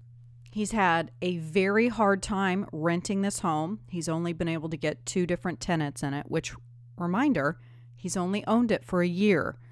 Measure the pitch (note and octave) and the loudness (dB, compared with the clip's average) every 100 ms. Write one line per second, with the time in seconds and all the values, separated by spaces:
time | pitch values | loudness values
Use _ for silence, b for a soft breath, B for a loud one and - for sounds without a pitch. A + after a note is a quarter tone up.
0 | - - - - - G#3+ G#3 A3 F#3 E3 | -20 -20 -20 -20 -12 -6 -2 2 4 4
1 | D#3+ - F3+ F3 D#3+ E3+ F#3+ G#3 A#3+ A3 | 0 -4 -4 -4 -2 2 4 4 2 4
2 | G3+ G3 - G3 F#3+ F#3 G3+ D#3 E3 E3+ | 2 2 0 0 0 0 -2 -2 0 0
3 | - G3 G3 - F#3 D#3 D#3+ G#3+ - F3 | 0 -2 0 -2 0 0 -2 -6 -8 -8
4 | D#3+ D#3+ E3+ E3 E3+ E3 D#3+ D#3+ D3+ D3+ | -4 -2 -2 -2 -2 -2 -4 -4 -4 -4
5 | - F#3+ F3 F3 F#3 D#3 - E3+ D3 - | -4 -2 0 -2 -4 -6 -2 0 0 -4
6 | C#3+ C#3 - D#3+ - - - - - - | -4 -4 -4 -4 -4 -12 -20 -20 -20 -6
7 | F3 F#3 D4 F#3+ C#3 - b b b - | -2 2 2 2 0 -2 b b b -12
8 | F3+ F#3+ F3+ G3+ - A3+ A#3+ - - F3+ | -6 -4 -2 -2 2 2 4 0 0 0
9 | F3 F3 G#3 E3+ - - b | 2 2 4 4 2 -6 b